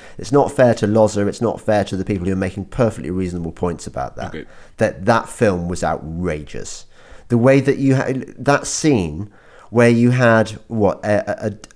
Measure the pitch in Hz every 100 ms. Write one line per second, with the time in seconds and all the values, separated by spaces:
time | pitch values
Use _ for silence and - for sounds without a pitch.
0 | - - - 143 139 - 123 113 104 110
1 | 107 104 101 - 113 - - 104 95 95
2 | 95 98 90 95 90 - 92 - 117 -
3 | 67 92 92 87 82 - 90 85 - 65
4 | 64 - 62 - - - - - 110 71
5 | 98 113 - - 107 90 87 87 82 78
6 | 73 82 90 78 73 - - - - -
7 | - - - 120 127 139 135 - 135 131
8 | - 131 - - 127 143 - - 156 120
9 | 82 78 107 - - - - 110 120 117
10 | 120 127 117 113 107 107 - 113 101 -
11 | 104 104 - - 107 101 -